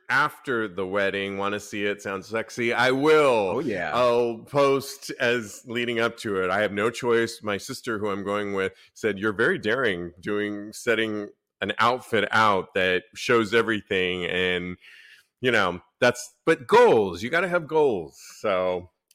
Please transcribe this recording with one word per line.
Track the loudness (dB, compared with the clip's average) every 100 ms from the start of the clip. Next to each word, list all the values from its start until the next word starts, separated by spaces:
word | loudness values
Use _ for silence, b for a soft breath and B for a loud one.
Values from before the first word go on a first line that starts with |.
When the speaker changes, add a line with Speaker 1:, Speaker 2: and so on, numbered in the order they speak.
| -2
Speaker 1:
after | 0 0 -2 -4 -2 -2
the | -4 -4
wedding. | 0 0 -2 -4 -4
Wanna | -4 -4
see | -6 -6 -4
it? | -4
Sounds | -6 -8 -6
sexy. | -6 -6 -4 -2
I | 2 2
will. | 2 4 6 6 4 2 -2
Speaker 2:
Oh, |
yeah. | -4 -4 -2
Speaker 1:
I'll | 0 2 2 0 -2
post | -4 2 2 2 -2 -10 -12 -4
as | 0 0 -2 -12 -8
leading | -4 -2 0
up | 0 -2
to | -4 0
it. | 0
I | 2
have | 0
no | 0 -2
choice. | 0 2 2 2 -4
My | -6 -6
sister, | -6 -10 -8 -4
who | -4
I'm | -4
going | -4 -4 -2
with, | -2 -4 b b
said, | -6 -4 -2
"You're | -2
very | 0 0 0
daring | -2 -2 -2 -2 -6 -10
doing, | -6 -4 -4 -6 -12
setting | -6 -2 0 0 -4 -8 -14 _ _
an | -6 0
outfit | 2 0 -2 -2 0
out | 2 4 2 0 -2
that | 0 0 -4 -6
shows | 0 2 4 2
everything." | 0 -2 -2 -2 0 -2 -4
And, | -2 0 -2 -4 -10 B B B B B _
you | 0
know, | 2 2 -2 -10 _
that's, | 2 2 -4 _ 0
but | 0 4
goals, | 6 8 6 4 -2
you | -4
gotta | -2 -2
have | -2 0
goals. | 2 2 0 -4 -14 -20 -6
So | -2 0 0 -2 -6 _ _